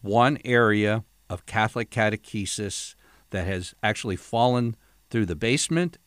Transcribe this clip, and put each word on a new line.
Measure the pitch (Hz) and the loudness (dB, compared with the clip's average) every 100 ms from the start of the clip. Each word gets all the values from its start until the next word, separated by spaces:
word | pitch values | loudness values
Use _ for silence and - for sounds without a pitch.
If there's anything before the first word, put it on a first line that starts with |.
one | 101 110 127 - | 0 4 4 2
area | - 120 110 104 104 110 - _ - | 2 4 4 4 2 0 -4 _ -12
of | 95 - | -10 -4
Catholic | 110 107 120 113 | -2 0 -2 -4
catechesis | 117 107 104 - 107 98 - 101 - - - _ _ _ | 0 0 0 -6 -8 -6 -6 -6 -8 -12 -16 _ _ _
that | 95 90 | -6 -4
has | 92 87 - | -4 -6 -4
actually | 107 110 113 92 | -2 -2 -4 -6
fallen | - 117 123 123 117 117 _ _ _ | -4 2 2 2 -2 -4 _ _ _
through | 117 98 | -2 0
the | 78 | -2
basement | 110 143 - 165 175 - | 0 0 0 -2 -2 -6